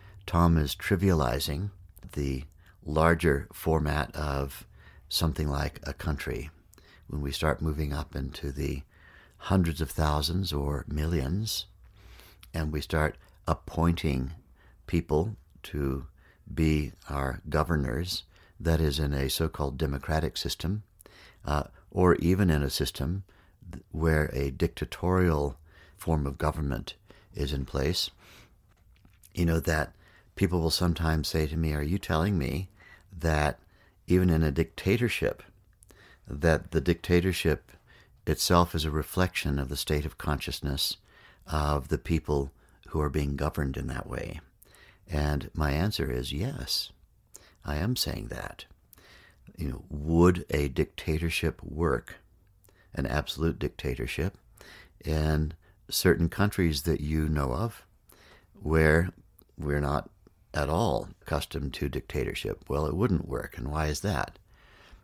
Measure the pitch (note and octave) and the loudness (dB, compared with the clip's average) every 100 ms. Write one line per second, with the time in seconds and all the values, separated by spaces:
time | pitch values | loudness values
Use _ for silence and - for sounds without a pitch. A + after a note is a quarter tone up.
0 | - - - E2+ E2+ E2 D2 - - F#2 | -20 -18 -2 4 6 6 2 -2 -2 2
1 | F#2+ E2 B1+ C2+ D2 D2 G2 - - - | 4 4 2 0 -2 -4 -6 -10 -20 -20
2 | - - C#2 C2 C#2+ - - - - D2+ | -10 -4 -2 -4 -8 -18 -20 -14 -2 4
3 | E2 E2 E2+ C#2 - - E2 D#2+ D2 D2+ | 6 6 4 2 -2 -4 0 2 2 0
4 | C2 - D2+ C#2 C#2 - - - - - | -2 -4 -4 -2 -4 -8 -18 -20 -20 -20
5 | - - E2 D2 D2+ C#2+ D2 - - - | -6 0 0 0 -2 -2 -2 -6 -10 -6
6 | E2 D2 - B1+ C#2+ - _ - - - | -4 -2 -4 -6 -8 -14 _ -20 -20 -20
7 | - D2 C#2 - D#2 - D#2+ D2+ D2 C#2+ | -10 -6 -4 -2 0 0 -2 -2 -2 -4
8 | - C#2 C2+ - C#2+ C2+ C#2+ C2+ - - | -6 -8 -8 -8 -8 -4 -4 -6 -10 -20
9 | - - - - - F#2+ E2 D#2 D#2 - | -20 -20 -20 -10 0 2 2 0 -4 0
10 | D2+ D2+ D2 F2 F#2+ C#2+ C#2+ D2 - D2 | 0 2 0 -2 -2 -2 -2 -2 -4 -2
11 | D#2 E2+ C2+ F#2+ A2 - - - - - | 0 0 0 -2 -4 -6 -8 -16 -20 -20
12 | - - - - - E2 D2+ D2+ - D#2+ | -20 -20 -20 -20 -10 -4 -2 -4 -2 0
13 | D#2 - - - - D#2+ - - E2 E2+ | 0 -2 -16 -6 -2 -2 -4 0 2 2
14 | D#2 C2 C2 - - - - - - E2+ | 0 -2 -4 -8 -18 -20 -20 -20 -4 -2
15 | - D2 G#2 G#2 - - - D2 C#2 C2+ | 2 0 0 -6 -14 -20 -8 -4 -2 -2
16 | C2 - - _ - C#2+ D#2+ D2+ D2 - | -8 -18 -20 _ -8 2 4 4 0 -8
17 | - C#2+ C#2 A#1+ D2+ D#2 D2 D#2+ B1+ B1+ | -6 -2 -2 -4 -2 0 2 2 0 -2
18 | F2+ - - - - - E2+ D#2+ D#2 C#2 | -4 -6 -10 -20 -20 -4 2 2 2 2
19 | D2 C#2 C2+ - D#2+ - C#2+ C2+ C#2+ C#2 | 0 0 -2 0 -2 -2 -4 -2 -2 -2
20 | - D#2 D#2+ - - - D#2+ G#2+ - - | -2 -2 -2 -4 -6 -4 -4 -4 -8 -20
21 | - - - - - D2 - - - - | -20 -20 -20 -10 -2 -2 -2 -10 -6 4
22 | F2+ - E2 F#2 F#2+ D2+ C#2+ - C#2 - | 6 6 4 4 4 4 2 -2 -4 -2
23 | C2+ F#2+ - _ _ _ F2 - - D#2 | -4 -4 -8 _ _ _ -16 -16 -10 -2
24 | D#2+ D#2 D2+ C2+ C#2 C2 E2 - E2+ - | 2 2 2 -2 -4 0 -2 -2 -10 -4
25 | F2 F#2 F2+ D2+ C#2+ - - - - - | 0 4 4 2 0 -4 -16 -20 -20 -8
26 | - D#2 C#2 C2+ D#2 D#2 D2 A1+ - - | -2 0 0 -2 -2 -2 -2 -4 -8 -16
27 | - - - - C#2 C#2+ C2 C2+ C#2 F2+ | -20 -20 -14 -6 -4 -4 -4 -2 -2 -2
28 | - - - - - _ _ _ _ _ | -4 -8 -20 -20 -20 _ _ _ _ _
29 | - _ - - E2+ E2 D2+ D#2 C#2+ - | -20 _ -8 0 2 2 2 0 -2 -8
30 | - - _ - G2 F2+ E2 - F2 E2 | -20 -20 _ -2 2 2 2 2 0 2
31 | D#2+ D#2+ C#2+ E2 D#2 D#2+ D#2+ D2 D2 G2 | 2 0 0 0 0 0 0 0 -2 -2
32 | - E2+ F#2+ F#2 B1+ C#2+ F#2 - - - | 0 0 2 0 0 -4 -6 -12 -20 -20
33 | - E2+ E2 D2+ D2+ - _ _ _ _ | -20 -4 0 2 2 -2 _ _ _ _
34 | - F#2 F#2 D#2+ D#2+ C#2+ E2 - F#2+ A#2 | 2 4 6 4 4 2 -2 -2 0 2
35 | A#2+ - - - - - _ _ - - | 0 0 -2 -4 -12 -20 _ _ -20 -20
36 | - - - C#2+ E2 D#2 - D#2+ D2 E2+ | -20 -20 -12 0 4 4 2 0 2 0
37 | - F2 F#2 F2 E2 D2+ - - _ - | 2 4 4 2 0 0 -4 -20 _ -20
38 | - _ - D2+ - F2 F2 E2 D#2 D2+ | -20 _ -2 0 4 6 6 2 -2 -2
39 | - - F#2 - D2+ C#2 C2+ C#2+ - D2 | -2 0 0 0 -2 -2 -2 -4 -2 -2
40 | D2 - D2+ C#2 - - C#2+ C2+ - - | -2 -6 -4 -4 -4 -6 -4 -2 -4 -6
41 | _ - - - - D#2 D2 D2 C#2 D2+ | _ -20 -20 -20 -4 0 0 0 0 -4
42 | - D#2+ - C#2+ C#2 - _ _ - D#2+ | 0 0 2 0 -2 -8 _ _ -6 -2
43 | D2 D2+ C#2+ C#2 D2 D#2+ C#2+ C2+ C2 B1 | -2 0 -2 -2 -2 -2 -4 -4 -6 -6
44 | - B1 - - - _ - - - - | -8 -8 -8 -12 -16 _ -20 -20 -20 -20
45 | - D2+ D2 D2 - - D2+ C#2+ G2+ - | -6 0 0 0 -2 -2 0 2 0 0
46 | C2 B1 B1+ C#2+ A#2+ D3 - - - - | -2 -2 -4 -4 -4 -6 -4 -4 -6 -12
47 | _ _ _ - - _ - D2 G2 B2 | _ _ _ -20 -20 _ -6 -2 0 -2
48 | - - A1+ - - - - - _ - | -2 -6 -8 -10 -10 -14 -20 -20 _ -20
49 | - - - _ - - D2 B1+ - D2+ | -20 -20 -20 _ -16 -6 -6 -6 -8 -6
50 | D2+ E2 F2 F2 - D2 C#2+ C2 D2+ - | 2 8 8 6 0 0 0 0 -2 -4
51 | - D#2 E2 - E2 - E2 D2+ E2 A#1+ | -2 0 0 0 -2 -4 -8 -2 0 0
52 | - - _ _ _ _ _ _ _ - | -4 -18 _ _ _ _ _ _ _ -6
53 | B1+ C#2 - - E2 - - - C#2+ C2 | -2 -2 -4 -2 -2 0 -6 -4 -6 -4
54 | A#1 - F2+ - _ - - - - - | -6 -4 -4 -6 _ -20 -20 -20 -20 -10
55 | - D#2 D#2 D#2 D2+ - _ _ - - | -2 0 2 2 0 -6 _ _ -6 2
56 | F#2 E2 E2+ - G2+ G2+ F2 D2 E2 D#2 | 4 4 2 2 0 2 2 2 0 -2
57 | D2 D#2 D#2 D2+ C2+ B1+ A2+ - - _ | 0 0 2 0 0 -2 -4 -8 -20 _
58 | _ - - - _ - D2+ D#2+ D#2 D#2+ | _ -20 -20 -20 _ -8 2 6 8 6
59 | F2+ - - - - - D2 D2 C#2+ C#2+ | 4 -4 -18 -20 -20 -8 -2 0 0 -2
60 | - _ _ _ _ - C#2+ E2 A2 A#1 | -4 _ _ _ _ -4 0 2 2 0
61 | G1+ - - D2 - D2+ C#2 - C#2+ C2 | -4 -12 -4 -4 -4 -6 -6 -4 -6 -6
62 | - C#2+ A1+ - - G1+ - C#2+ D#2 E2+ | -6 -4 -4 -4 -6 -6 -4 -2 -2 0
63 | A#2+ E2+ - A#1+ - - B1 D2+ D2+ D2 | 0 0 -2 -6 -8 -8 -6 -2 -2 -2
64 | G2+ D2+ G1+ - _ - - - - - | -2 -2 -4 -10 _ -20 -20 -20 -20 -20